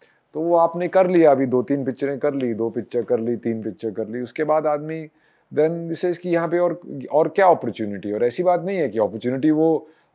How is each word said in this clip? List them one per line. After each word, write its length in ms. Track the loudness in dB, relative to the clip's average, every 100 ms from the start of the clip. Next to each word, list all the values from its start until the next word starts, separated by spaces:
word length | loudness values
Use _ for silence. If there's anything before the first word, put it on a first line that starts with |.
| _ _ _
तो 80 | -6
वो 140 | 2 4
आपने 320 | 2 0 0
कर 200 | 2 4
लिया, 240 | 6 6
अभी 140 | 6 2
दो 180 | 0
तीन 220 | 0 -2 -2
पिक्चरें 340 | -4 -4 -2
कर 140 | -2
ली, 200 | -2 -2
दो 160 | -2 -4
पिक्चर 320 | -4 -4 -4
कर 180 | 0 0
ली, 160 | 0 -4
तीन 280 | -4 -4
पिक्चर 280 | -6 -8 -8
कर 160 | -6 -8
ली, 140 | -8
उसके 220 | -8 -6
बाद 240 | -2 0 0
आदमी 420 | -4 -6 -10 -12 _ _ _ -6
then 380 | 0 0 0 -6
he 100 | -4
says 160 | -4 -4
कि 120 | -2
यहाँ 180 | 0 0
पे 120 | 0
और, 220 | 0 -2 -10 -12 -2
और 160 | 0 2
क्या 200 | 4 4
अपॉर्चुनिटी? 640 | 4 0 -6 -6 -6 -4
और 120 | 0
ऐसी 200 | 0 0
बात 180 | 0 0
नहीं 160 | 0 -2
है 120 | -2
कि 100 | 0
अपॉर्चुनिटी 520 | -2 -2 -4 0 2
वो 360 | 4 2 2 -4 _ _